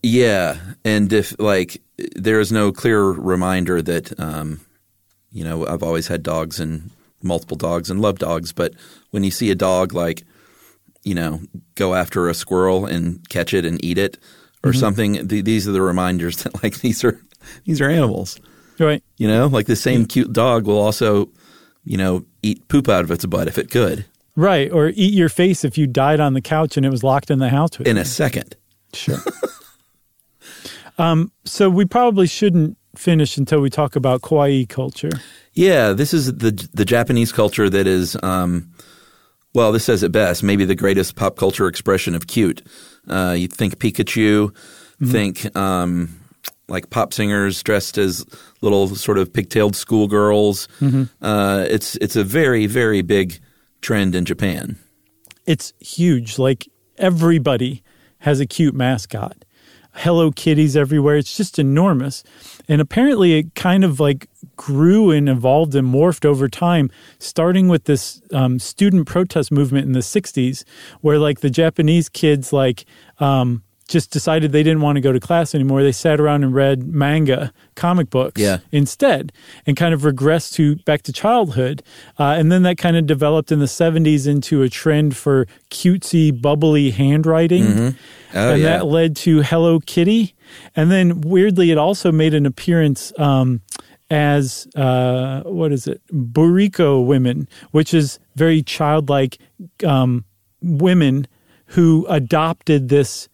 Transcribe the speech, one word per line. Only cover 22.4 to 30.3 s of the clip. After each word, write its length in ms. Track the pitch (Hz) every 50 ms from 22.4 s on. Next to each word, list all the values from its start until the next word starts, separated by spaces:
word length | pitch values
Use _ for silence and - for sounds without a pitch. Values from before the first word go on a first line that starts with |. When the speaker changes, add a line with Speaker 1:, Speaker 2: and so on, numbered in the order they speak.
Speaker 1:
eat 260 | - 107 - - _ _
poop 200 | - 143 131 -
out 140 | 104 90
of 80 | 87 80
its 140 | 85 85 -
butt 240 | 92 82 92 85 80
if 80 | - -
it 120 | - -
could. 340 | - 120 113 92 - - 101 _ _ _ _ _ _
Speaker 2:
Right. 340 | 156 165 202 185 147 139 147
Or 180 | 175 160 151 160
eat 240 | 180 214 185 196 208
your 160 | 190 170 156
face 340 | - - 180 190 180 - -
if 140 | 135 - 160
you 80 | 151
died 340 | 131 120 139 135 143 156 151
on 140 | 151 143 131
the 80 | 131
couch 340 | - - 160 156 160 147 -
and 80 | 147 135
it 60 | 135
was 120 | 135 120
locked 280 | 131 135 131 139 - -
in 80 | 147 131
the 100 | 135 120
house 300 | 135 143 160 170 - -
with 100 | - 127
Speaker 1:
In 80 | 113
Speaker 2:
you. 60 | 98
Speaker 1:
a 20 | 85
second. 520 | 135 - - 151 131 - - - - - _ _ _ _ _ _ _
Speaker 2:
Sure. 260 | - - - - - -
<laughs> 120 | - - - - - - - - - _ _ _ _ _ _ _ _ _ _ _ _ _